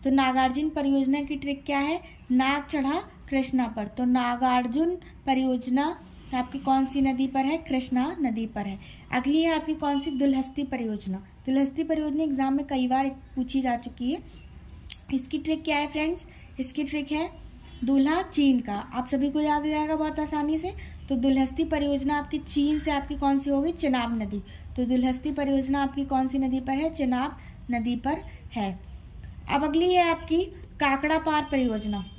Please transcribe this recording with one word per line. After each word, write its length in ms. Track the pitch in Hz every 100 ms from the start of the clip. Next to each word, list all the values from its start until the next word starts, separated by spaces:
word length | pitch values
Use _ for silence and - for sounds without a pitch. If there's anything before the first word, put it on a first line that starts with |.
तो 60 | 269
नागार्जुन 600 | 269 262 254 262 254 302
परियोजना 520 | 311 277 277 269 285
की 140 | 285 285
trick 280 | 277 277 -
क्या 140 | 277
है? 220 | 285 349 - - -
नाग 320 | 254 262 285
चढ़ा 400 | 285 302 269 320 392 - -
कृष्णा 380 | 269 254 254 240
पर। 200 | 220 208
तो 180 | - 247
नागार्जुन 880 | 254 247 240 254 247 247 254 330 359 - - -
परियोजना 760 | 262 262 254 254 254 302 359 - - - 254
आपकी 240 | 247 277
कौन 260 | 277 269 262
सी 160 | 277
नदी 260 | 269 254 262
पर 120 | 269
है? 180 | 269 320
कृष्णा 600 | 330 262 254 247 277 349
नदी 240 | 269 220 226
पर 200 | 214 202
है। 140 | 196 - - -
अगली 320 | 254 262 302
है 120 | 330 311
आपकी 200 | 311 311
कौन 240 | 294 285
सी? 120 | 285
दुलहस्ती 520 | 269 277 262 262 -
परियोजना। 540 | 277 262 226 208 196 190
दुलहस्ती 680 | 196 - - 269 277 277
परियोजना 400 | 320 320 302 285
exam 300 | 320 269 269
में 140 | 277 285
कई 200 | 269 254
बार 220 | 262 277
पूछी 520 | 269 - - 254 269
जा 140 | 254 240
चुकी 360 | 240 - 240
है। 80 | 330 - - - - - - - - -
इसकी 240 | 269 254 302
trick 260 | 302 311
क्या 140 | 311 294
है 100 | 294
friends? 340 | 302 311 359 - - - -
इसकी 240 | 254 -
trick 280 | 285 302 285
है 320 | 302 359 - - - - -
दूल्हा 380 | 247 277 277 330
चीन 380 | 381 - 277 247
का। 140 | 226
आप 340 | 202 - 240 247
सभी 220 | 269 285
को 120 | 294
याद 200 | 302 294
हो 60 | 302
जाएगा 280 | 302 302 311
बहुत 240 | 311 302
आसानी 380 | 302 302 294 320
से। 160 | 262 - - - -
तो 60 | 269
दुलहस्ती 500 | 269 262 262 269 320
परियोजना 520 | 302 285 285 269 294
आपकी 200 | 294 302
चीन 420 | - 302 285 302
से 120 | 302
आपकी 240 | 285 277 285
कौन 240 | 277 277
सी 100 | 277
हो 120 | 277
गई? 100 | 302
चिनाब 500 | 339 294 254 233 233
नदी। 180 | 202 208 - - - -
तो 100 | 240
दुलहस्ती 460 | 254 254 254 302
परियोजना 520 | 277 277 277 269 277
आपकी 220 | 277 277 277
कौन 220 | 262 262
सी 100 | 269
नदी 220 | 262 262
पर 120 | 254
है? 220 | 269 320
चिनाब 440 | 311 262 247 277 - - - -
नदी 240 | 240 226 240
पर 220 | 262 330 - - - 233
है। 240 | 196 185 - - - - - - -
अब 140 | 277
अगली 300 | 294 311 359
है 160 | 359 339
आपकी 340 | 330 330 320 381 - - -
काकड़ा 380 | 277 277 302 320
पार 300 | 320 302 294
परियोजना। 540 | 277 247 214 214 202 185